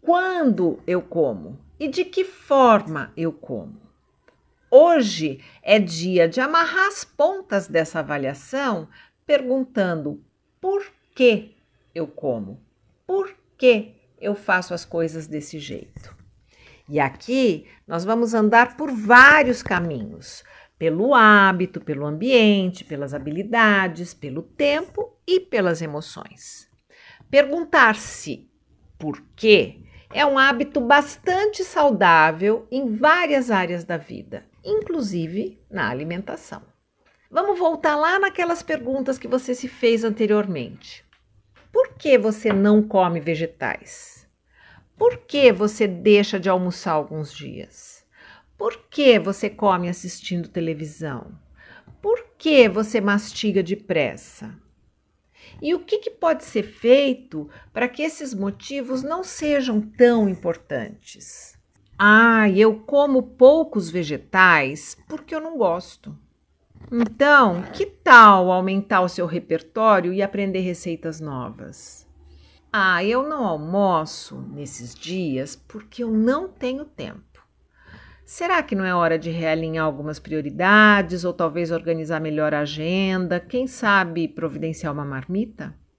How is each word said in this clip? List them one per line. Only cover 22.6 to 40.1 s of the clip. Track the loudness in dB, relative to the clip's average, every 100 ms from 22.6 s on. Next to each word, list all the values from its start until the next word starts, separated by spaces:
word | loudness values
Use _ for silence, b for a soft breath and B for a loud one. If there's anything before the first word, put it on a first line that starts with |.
| 0 -6
pelas | -12 -10 -8
habilidades, | -8 -8 -8 -4 2 2 2 0 -6 -14
pelo | -14 -12 -12
tempo | -14 _ -2 -2 -6 -10 -12 _ -2
e | -2
pelas | -2 -2 -2 -2
emoções. | -6 -12 -14 -18 -20 -20 -20 -20 _ _ _ b b b _
Perguntar-se | 2 2 -2 0 4 4 2 -8 -14 -14 -14 _ _ _ _ _ _
por | -10 -10 _ _
quê | 4 4 4 -8 b b b
é | -2
um | 0 2
hábito | 2 0 -4 -4
bastante | 2 2 2 -6 -4 -2 -2 -4
saudável | -8 0 2 4 4 6 4 2 -2 -2 -4
em | -6 -6 0
várias | 2 2 2 -2 0
áreas | -2 -2 -6
da | -8 -10
vida, | -10 -18 -16 -18 _ _
inclusive | -4 -4 -4 -6 -6 -6 -6 -6 -8 -12 _
na | -8 -6
alimentação. | -6 -8 -10 -10 -14 -14 -20 _ _ _ _ _ _ _
Vamos | -6 -4 -2
voltar | -2 0 -2 0
lá | 0 0
naquelas | -2 -2 -4 -4
perguntas | -6 -8 -4 -6 -4 -8
que | -4
você | -6 -4
se | -8 -8
fez | 0 2 2
anteriormente. | -2